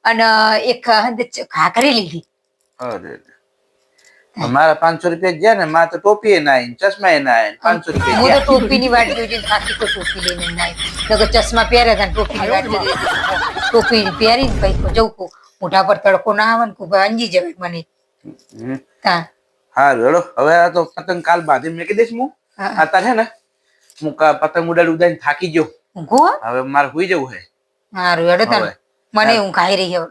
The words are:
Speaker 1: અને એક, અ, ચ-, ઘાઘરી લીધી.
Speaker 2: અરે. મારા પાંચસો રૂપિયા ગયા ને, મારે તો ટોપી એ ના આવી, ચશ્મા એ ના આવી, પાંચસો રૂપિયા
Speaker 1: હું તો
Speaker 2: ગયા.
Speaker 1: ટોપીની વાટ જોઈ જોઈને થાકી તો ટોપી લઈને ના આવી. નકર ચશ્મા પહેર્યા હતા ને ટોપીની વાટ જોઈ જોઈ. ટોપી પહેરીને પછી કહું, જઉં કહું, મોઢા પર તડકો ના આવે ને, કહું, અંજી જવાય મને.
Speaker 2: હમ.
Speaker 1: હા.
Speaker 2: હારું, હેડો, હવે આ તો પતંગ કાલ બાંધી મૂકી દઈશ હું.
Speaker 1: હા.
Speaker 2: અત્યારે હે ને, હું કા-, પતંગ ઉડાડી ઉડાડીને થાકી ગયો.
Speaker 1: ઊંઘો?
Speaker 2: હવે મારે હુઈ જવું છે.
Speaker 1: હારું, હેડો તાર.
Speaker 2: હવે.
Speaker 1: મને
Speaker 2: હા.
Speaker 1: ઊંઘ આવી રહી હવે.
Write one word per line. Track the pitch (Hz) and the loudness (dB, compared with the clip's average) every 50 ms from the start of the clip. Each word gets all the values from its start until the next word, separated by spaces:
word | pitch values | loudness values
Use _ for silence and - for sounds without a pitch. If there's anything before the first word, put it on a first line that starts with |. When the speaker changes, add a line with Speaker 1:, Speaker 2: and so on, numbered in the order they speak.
| - | 0
Speaker 1:
અને | 226 226 226 226 226 220 220 220 214 220 214 | 0 2 2 4 4 4 4 4 2 2 0
એક, | - 247 240 247 - 247 | 0 -2 -2 -2 0 2
અ, | 220 214 214 247 | 2 2 2 0
ચ-, | 226 214 240 - - - | -2 -4 -8 -8 -8 -14
ઘાઘરી | 180 _ - 156 160 175 - 233 254 294 | -12 _ -2 -2 -2 0 2 2 2 2
લીધી. | 254 226 190 160 156 165 - _ _ _ _ _ _ _ _ _ _ - | 2 0 -2 -4 -10 -12 -14 _ _ _ _ _ _ _ _ _ _ -12
Speaker 2:
અરે. | 127 123 110 92 87 78 - - _ _ _ _ _ _ _ _ _ _ _ _ _ _ _ _ _ _ _ _ _ _ _ | -10 -10 -10 -10 -12 -14 -18 -18 _ _ _ _ _ _ _ _ _ _ _ _ _ _ _ _ _ _ _ _ _ _ _
મારા | - - 120 127 139 160 160 151 | -8 -6 -2 2 2 4 2 2
પાંચસો | - - 165 165 156 - 175 | 2 0 -2 -2 0 -4 -4
રૂપિયા | 165 165 185 185 | -4 0 -2 -4
ગયા | 175 151 170 220 226 | -2 2 2 2 2
ને, | 202 175 | 2 0
મારે | 156 156 165 170 165 | -2 2 0 0 0
તો | 175 160 | 0 0
ટોપી | - 202 208 208 233 214 | 2 2 2 2 2 2
એ | 196 170 | 2 2
ના | 147 143 | 4 2
આવી, | 135 127 120 120 120 | 2 2 0 -4 -6
ચશ્મા | _ 185 196 190 202 202 185 | _ -2 -2 -2 0 0 2
એ | 160 147 | 2 2
ના | 139 131 | 2 2
આવી, | 120 113 110 104 101 | 2 2 2 0 -4
પાંચસો | _ - 170 175 170 - 165 | _ 0 0 0 0 -4 -4
રૂપિયા | 151 - - - - - | -4 -2 0 0 2 2
Speaker 1:
હું | 247 269 | 4 4
તો | 277 | 4
Speaker 2:
ગયા. | 277 277 | 4 4
Speaker 1:
ટોપીની | 285 269 254 240 208 - 214 254 254 | 4 2 2 4 2 0 0 2 2
વાટ | 240 233 233 - | 2 2 2 2
જોઈ | - 233 226 | -2 -4 -4
જોઈને | 208 233 220 - - | -6 -6 -8 -2 -2
થાકી | 208 208 - - - - | -2 -2 -2 -6 -6 -4
તો | 226 | -4
ટોપી | 202 208 202 175 - - 196 | -4 -4 -4 -6 -8 -6 -4
લઈને | 170 180 180 175 175 170 | -6 -6 -6 -6 -8 -8
ના | 170 170 170 | -6 -6 -6
આવી. | 170 170 - - - - - - - 214 | -6 -6 -8 -10 -10 -8 -8 -2 0 2
નકર | 202 214 | 2 2
ચશ્મા | 214 - 226 - - 226 226 220 | 2 2 0 0 2 0 0 2
પહેર્યા | 214 240 240 240 233 214 | 4 4 4 4 4 2
હતા | 185 202 | 2 0
ને | 185 | -2
ટોપીની | - 214 214 - 247 214 202 214 | -2 -4 -4 -4 -4 -6 -2 0
વાટ | 254 - - | 0 -2 -2
જોઈ | 220 220 196 | -2 -4 -4
જોઈ. | - 196 - - - - - - - - 190 185 - - - - - - | -2 -4 -4 -4 -4 -4 -4 -4 -4 -4 -4 -4 -4 -6 -6 -6 -4 2
ટોપી | - 233 - 233 233 220 202 185 165 - | 2 2 2 2 0 0 0 -2 -2 0
પહેરીને | 220 220 233 254 269 240 - - | 2 2 2 2 0 -2 -2 -2
પછી | 202 190 | -2 -2
કહું, | 185 - - - | 0 -2 -2 -2
જઉં | - 226 220 220 | 0 0 0 -2
કહું, | - - 185 170 _ _ _ _ _ _ | -4 -12 -16 -16 _ _ _ _ _ _
મોઢા | 190 170 190 190 | -8 0 0 0
પર | 190 190 202 | 2 2 0
તડકો | 196 - 202 190 185 - 220 | 2 2 2 2 2 0 -2
ના | 202 208 214 | 0 0 2
આવે | 220 226 226 233 | 2 2 0 -2
ને, | 220 | -4
કહું, | 190 _ 202 170 202 190 | -6 _ -6 0 2 2
અંજી | 190 208 226 226 240 202 | 2 2 0 -4 -4 0
જવાય | 175 180 175 339 - 180 | 0 0 -2 -2 -10 -10
મને. | 180 175 170 165 160 _ _ _ _ _ _ _ _ 104 - _ _ _ 113 110 | -10 -10 -10 -10 -12 _ _ _ _ _ _ _ _ -20 -20 _ _ _ -18 -14
Speaker 2:
હમ. | 113 127 135 131 _ _ _ _ - | -10 -10 -10 -10 _ _ _ _ -4
Speaker 1:
હા. | 202 180 170 165 - _ _ _ _ _ _ _ _ _ | -2 -2 -2 -4 -10 _ _ _ _ _ _ _ _ _
Speaker 2:
હારું, | 127 139 143 131 117 117 | 2 4 4 4 4 2
હેડો, | 131 156 175 170 - - 117 | 4 2 2 0 -2 -2 0
હવે | 131 151 165 | 2 4 6
આ | 170 170 175 | 4 4 4
તો | 160 175 160 | 2 -2 -2
પતંગ | - _ - 156 190 180 175 | -2 _ -14 -6 -6 -6 -4
કાલ | 151 156 170 175 | 0 0 0 0
બાંધી | 165 151 139 160 156 165 | 2 0 0 0 0 -6
મૂકી | 165 165 170 180 202 | -8 -8 -6 -4 0
દઈશ | 208 233 233 | 0 0 0
હું. | 233 233 254 302 _ _ _ _ _ - | 0 -6 -6 -8 _ _ _ _ _ -8
Speaker 1:
હા. | 190 196 - 196 | -8 -6 0 0
Speaker 2:
અત્યારે | 160 160 - 185 185 240 | 0 2 2 0 2 2
હે | 247 | 0
ને, | 220 226 220 - _ _ _ _ _ _ _ _ _ _ _ _ - | 0 -2 -4 -6 _ _ _ _ _ _ _ _ _ _ _ _ -8
હું | 156 151 147 | -8 -8 -2
કા-, | - 156 151 | 2 2 2
પતંગ | 143 - 156 151 - 175 165 165 | 2 2 -2 -2 -2 -2 -2 0
ઉડાડી | 170 170 170 170 | 2 2 2 2
ઉડાડીને | 160 160 175 175 165 - - | 2 2 2 0 0 0 -4
થાકી | 147 143 - 185 170 | -4 -4 -2 -4 -2
ગયો. | 156 165 151 151 - _ _ _ _ | 0 0 0 -2 -6 _ _ _ _
Speaker 1:
ઊંઘો? | 185 160 - 214 269 311 370 - - | -16 -6 0 2 4 4 4 2 -2
Speaker 2:
હવે | 110 117 120 127 | -6 -4 -4 -4
મારે | 131 135 139 143 143 131 | -4 0 0 0 0 0
હુઈ | 131 160 190 | -2 -4 -2
જવું | 180 185 160 131 127 | 0 -2 -2 -2 -6
છે. | 101 90 90 _ _ _ _ _ _ _ _ _ 214 | -12 -18 -20 _ _ _ _ _ _ _ _ _ -10
Speaker 1:
હારું, | 190 180 180 175 165 170 175 | -4 0 0 0 2 4 2
હેડો | 175 180 226 | 4 2 2
તાર. | - 120 - | 0 0 -2
Speaker 2:
હવે. | 107 - - _ _ _ _ _ _ _ - | -2 -4 -8 _ _ _ _ _ _ _ 0
Speaker 1:
મને | 208 214 226 233 | 2 4 4 2
Speaker 2:
હા. | 220 | 2
Speaker 1:
ઊંઘ | 202 190 160 190 | 0 0 0 0
આવી | 175 185 202 | 2 2 2
રહી | 185 185 175 180 | 0 -2 -2 -2
હવે. | 175 165 165 | -4 -6 -6